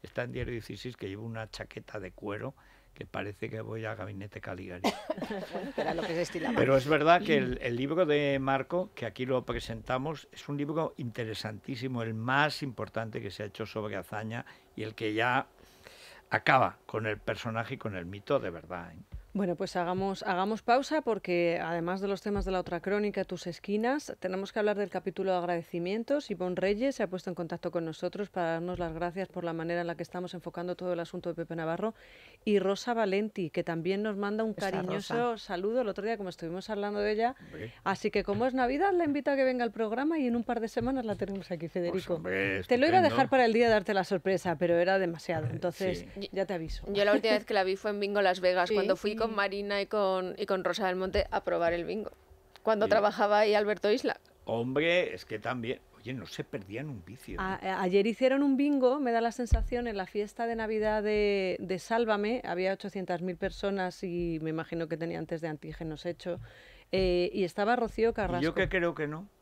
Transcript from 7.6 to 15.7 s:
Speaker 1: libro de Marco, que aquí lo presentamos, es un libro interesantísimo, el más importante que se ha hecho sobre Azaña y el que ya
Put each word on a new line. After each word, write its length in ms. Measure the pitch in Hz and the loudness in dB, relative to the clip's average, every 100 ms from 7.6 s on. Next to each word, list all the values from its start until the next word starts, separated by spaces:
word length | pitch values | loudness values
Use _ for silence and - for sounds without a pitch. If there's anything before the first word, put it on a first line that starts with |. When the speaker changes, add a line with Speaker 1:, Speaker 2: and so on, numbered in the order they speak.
| 123 120 | -4 -2
Speaker 1:
libro 300 | 135 160 175 | -2 2 4
de 320 | 147 143 139 | 4 4 2
Marco, 520 | 135 135 131 175 185 | 2 0 0 -4 -4
que 140 | - 117 | -6 -8
aquí 180 | 101 127 | -6 0
lo 180 | 127 117 | 0 0
presentamos, 800 | 120 - 117 - 127 139 147 - | -6 -6 -10 -4 -2 -2 -8 -12
es 160 | - - | -18 -8
un 100 | 143 | -4
libro 360 | 143 147 156 - | -2 -2 -4 -4
interesantísimo, 1040 | 123 113 110 107 110 104 - 131 131 123 | -8 -6 -6 -6 -8 -10 -10 -6 -4 -4
el 100 | 113 | -4
más 480 | 110 117 135 147 - | -4 0 2 2 0
importante 580 | 143 107 107 - 110 120 | -8 -6 -6 -4 -6 -6
que 120 | 110 | -8
se 100 | - | -8
ha 40 | 104 | -10
hecho 180 | - 110 | -8 -8
sobre 300 | 110 104 101 | -6 -6 -8
Azaña 500 | 90 107 110 117 - - _ - | -8 -8 -6 -8 -10 -18 _ -10
y 80 | |
el 100 | 110 | -10
que 220 | 110 110 107 | -4 -2 2
ya 320 | 120 127 - _ - | 2 2 0 _ -20